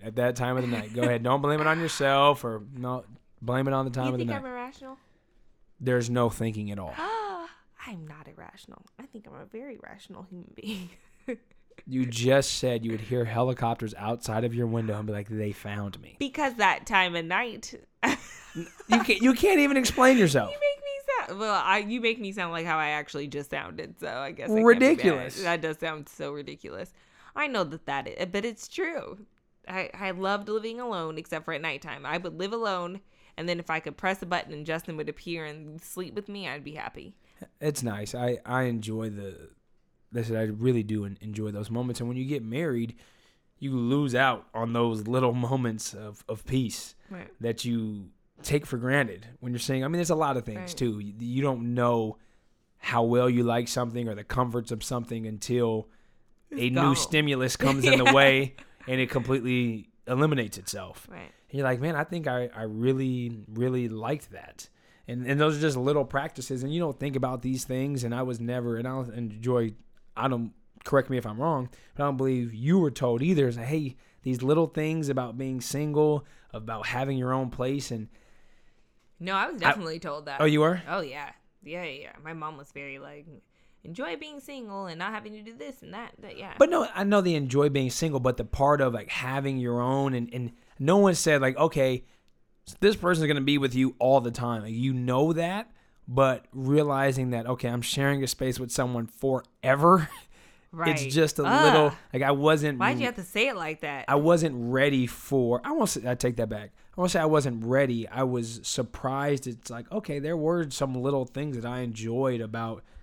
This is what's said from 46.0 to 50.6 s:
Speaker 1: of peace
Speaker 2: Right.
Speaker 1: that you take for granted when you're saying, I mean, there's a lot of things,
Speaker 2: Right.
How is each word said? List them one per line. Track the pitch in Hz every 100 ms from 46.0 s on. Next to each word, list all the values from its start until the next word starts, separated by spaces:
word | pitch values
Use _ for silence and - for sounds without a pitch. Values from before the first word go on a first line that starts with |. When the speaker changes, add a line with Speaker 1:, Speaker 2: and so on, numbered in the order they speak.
| 107 104 -
Speaker 1:
of | 110 -
peace | 131 117 - - - -
Speaker 2:
Right. | 185 95 -
Speaker 1:
that | 117 117 120
you | 117 110 104 92 - _ -
take | - 147 143
for | 123
granted | 123 143 120 92 113 -
when | 123
you're | 120
saying, | - 131 135
I |
mean, |
there's | 175 165
a | 160
lot | 151 131
of |
things, | 117
Speaker 2:
Right. | 104